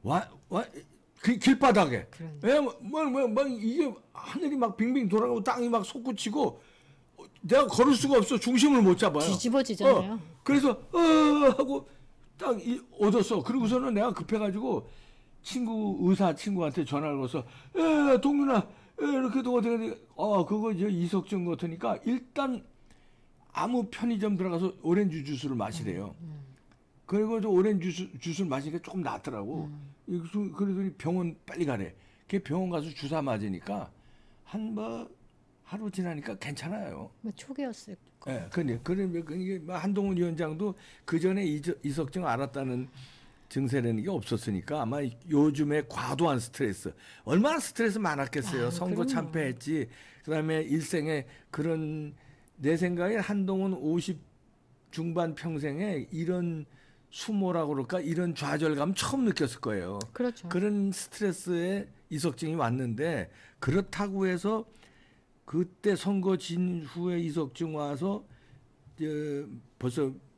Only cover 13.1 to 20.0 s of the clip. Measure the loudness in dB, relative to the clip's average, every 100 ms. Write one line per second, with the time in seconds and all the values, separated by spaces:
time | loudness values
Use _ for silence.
13.1 | 6 4 0 0 0 2 2 2 2 0
14.1 | -2 -2 -2 0 -2 -2 -4 -6 -20 -20
15.1 | -20 -20 -20 -8 -4 -2 -2 -2 2 4
16.1 | 6 4 2 -4 -2 -2 -2 -2 -2 -2
17.1 | -2 -4 -4 -8 -16 -8 0 4 4 6
18.1 | 6 4 2 4 2 0 -14 -18 -4 0
19.1 | 0 0 0 0 0 2 0 -4 -8